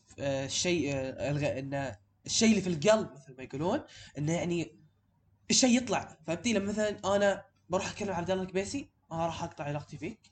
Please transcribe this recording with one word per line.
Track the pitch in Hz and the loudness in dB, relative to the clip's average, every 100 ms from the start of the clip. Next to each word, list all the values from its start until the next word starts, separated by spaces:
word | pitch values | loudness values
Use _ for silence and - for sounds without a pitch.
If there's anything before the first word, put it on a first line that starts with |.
| _ - | _ -8
آه، | 139 135 135 | -4 -2 -2
الشيء، | - 180 175 143 | -2 0 2 0
آه، | 139 131 - 127 | -2 -4 -4 -2
الغ-، | 147 143 113 | 0 0 -2
إنه | 135 139 135 107 _ _ - | -4 -4 -4 -8 _ _ -4
الشيء | - 220 | 4 6
اللي | 202 | 6
في | 180 | 2
القلب، | 165 147 220 185 | 2 4 4 2
مثل | - - 131 | -10 -20 -16
ما | |
يقولون، | 127 139 165 226 - - - - | -10 -4 -2 -2 -4 -16 -14 -6
إنه | 147 | -2
يعني | 165 156 175 160 - - _ _ _ _ _ - | 0 0 -2 -4 -10 -20 _ _ _ _ _ 0
الشيء | 226 262 240 | 4 6 4
يطلع. | 247 170 - - - | 2 -2 -2 -10 -6
فهمتي؟ | 170 233 | -4 0
لما | 214 202 | 0 0
مثلًا | 208 214 202 254 302 | 0 -2 0 0 4
أنا | 302 285 - _ _ | 4 2 -4 _ _
بروح | 185 - | -2 -2
أتكلم | - 202 | -4 -4
عن | 170 | -2
عبد | 170 | 0
الله | 190 | -2
الكبيسي، | 185 180 196 - - _ _ | 0 -2 -2 -6 -8 _ _
أنا | 165 165 | -2 -2
راح | 160 | -2
أقطع | 170 - | -8 -6
علاقتي | 147 147 147 151 | -4 -4 -6 -8
فيك، | 160 220 _ | -10 -10 _